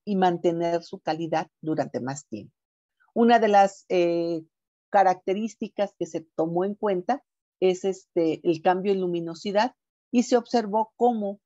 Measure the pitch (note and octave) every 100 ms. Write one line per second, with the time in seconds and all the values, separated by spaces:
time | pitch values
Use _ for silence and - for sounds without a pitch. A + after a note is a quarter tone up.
0 | - F#3+ F#3 E3+ E3+ E3+ E3+ E3+ E3+ D3
1 | - D#3+ E3 D#3+ - _ D#3 D#3 - B2
2 | B2 C#3 - G#2+ - _ _ _ _ _
3 | _ A3+ A#3 A#3 G#3+ G3+ G3 - - F#3
4 | E3+ E3+ E3+ E3 D#3+ _ _ _ _ G3+
5 | F#3 F3+ - F#3+ A3 - G#3+ - G3+ -
6 | E3+ E3 - - E3 E3+ G3 G3+ G#3 F3+
7 | F3+ C#4+ - _ _ _ F#3 F3+ G3 F#3
8 | _ F3 E3 - F3 D#3 F3+ F#3 G3+ F#3+
9 | F3+ E3+ E3 E3 G#3 G3+ B3 - _ _
10 | _ A#3+ A#3 A#3+ A#3 A#3+ G#3+ G#3+ A3 -
11 | A#3+ A3+ G3+ G3+